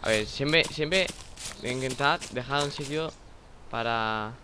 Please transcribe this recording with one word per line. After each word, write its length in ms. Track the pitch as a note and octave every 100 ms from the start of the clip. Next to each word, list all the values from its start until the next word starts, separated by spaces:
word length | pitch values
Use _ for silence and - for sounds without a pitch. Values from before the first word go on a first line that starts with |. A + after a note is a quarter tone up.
A 40 | -
ver, 180 | A2 G#2+
siempre, 380 | - C#3 D#3+
siempre 420 | - - D3+ F#3 F#3 - - - - -
intentad 560 | A#2 B2+ C3 B2+ C#3 E3+ -
dejar 320 | A2+ B2 C#3
un 80 | C#3+
sitio 400 | C#3+ C#3+ D3+ D#3+ - - - - - -
para 640 | A2+ A#2 A#2 A2 A2 G#2+ B2